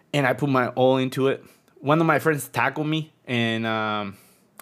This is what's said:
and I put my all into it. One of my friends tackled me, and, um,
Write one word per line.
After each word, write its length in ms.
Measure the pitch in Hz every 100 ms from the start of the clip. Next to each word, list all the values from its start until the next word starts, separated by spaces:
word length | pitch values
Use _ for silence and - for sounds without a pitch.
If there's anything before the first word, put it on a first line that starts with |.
| _
and 140 | 143 131
I 60 |
put 160 | 123 143
my 200 | 131 120
all 260 | 131 131 131
into 320 | 131 135 131
it. 160 | - - _ _ _
One 240 | 135 156
of 80 | 165
my 100 | 143
friends 300 | 156 147 -
tackled 400 | - 127 143 151
me, 240 | 160 151 _
and, 400 | - 123 113 113
um, 520 | 113 110 110 107 101 98 _ _ _ -